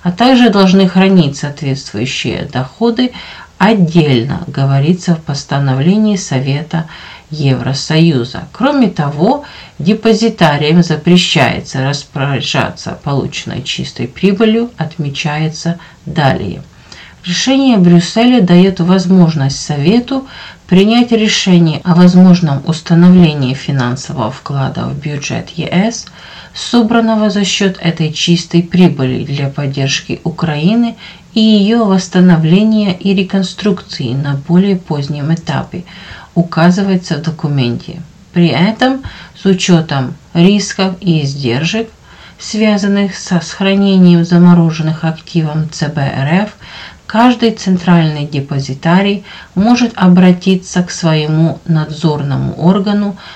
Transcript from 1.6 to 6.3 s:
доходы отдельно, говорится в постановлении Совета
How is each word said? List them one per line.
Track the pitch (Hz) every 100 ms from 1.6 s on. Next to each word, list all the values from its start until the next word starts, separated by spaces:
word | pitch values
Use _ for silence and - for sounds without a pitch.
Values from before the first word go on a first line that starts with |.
| 139 135 - 101 127 - 117 - -
доходы | - 135 - 233 226 247 - - - - -
отдельно, | 196 220 170 175 147 127 127 90 -
говорится | - 135 139 147 180 - 160
в |
постановлении | - 139 - 139 139 131 156 208 214 196
Совета | -